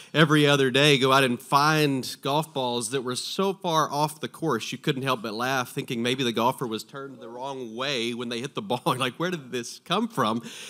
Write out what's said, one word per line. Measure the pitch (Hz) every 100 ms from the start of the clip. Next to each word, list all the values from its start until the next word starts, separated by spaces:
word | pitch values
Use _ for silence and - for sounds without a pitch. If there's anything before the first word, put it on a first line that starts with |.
| -
every | 147 156 151 147
other | 143 135
day, | 127 151 139
go | 131
out | 135
and | 131 120
find | - 143 151 156 147 131 117 -
golf | 135 147 156
balls | 143 123 120 110
that | 135
were | 123 123
so | - - 196 190
far | 180 160 147
off | 139 151 -
the | 123
course | - 160 113 -
you | 123
couldn't | - 131
help | 135 127
but | 110
laugh, | 107 123 135 123
thinking | - - 120
maybe | 120 131
the | 123
golfer | 113 120 - 123
was | 110
turned | - 139 139 120
the | 117
wrong | 123 135 135 120 113
way | 135 131 117
when | 120 123
they | 117
hit | 131
the | -
ball. | 101 123 170
<laughs> | 127
Like, | 131 120
where | 175
did | 175 127
this | 123 117 -
come | - 185 226
from? | - 110 117 - -